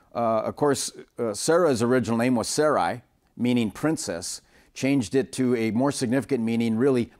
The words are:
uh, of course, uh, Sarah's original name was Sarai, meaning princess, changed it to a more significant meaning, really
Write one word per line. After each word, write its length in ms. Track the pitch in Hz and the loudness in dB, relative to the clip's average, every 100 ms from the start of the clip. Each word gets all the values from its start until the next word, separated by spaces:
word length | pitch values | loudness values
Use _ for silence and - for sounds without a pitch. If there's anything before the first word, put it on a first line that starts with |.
| _ | _
uh, 260 | - 117 110 | -4 -2 0
of 160 | 110 - | -2 0
course, 340 | 147 131 - - - - | 0 0 -4 -12 -16 -6
uh, 160 | 117 | -6
Sarah's 480 | 104 - 170 170 120 | -4 2 4 4 2
original 360 | 117 127 107 117 | 2 2 2 0
name 160 | 123 | 2
was 140 | 123 101 | 0 0
Sarai, 540 | - 151 117 87 117 - _ _ - | 0 2 2 0 -2 -10 _ _ -4
meaning 340 | 120 123 110 | 0 0 0
princess, 720 | - 151 160 - 87 92 - _ _ _ | -2 -4 -2 -4 -8 -8 -12 _ _ _
changed 400 | - 131 139 104 | -4 0 0 0
it 180 | 135 120 | 0 0
to 220 | - 127 | 0 0
a 160 | 120 113 | 2 0
more 220 | 107 143 | 0 0
significant 500 | 135 127 135 117 127 | -2 -2 -2 0 -2
meaning, 340 | 113 117 117 110 | 0 0 0 2
really 360 | 139 127 117 - | 2 2 0 -6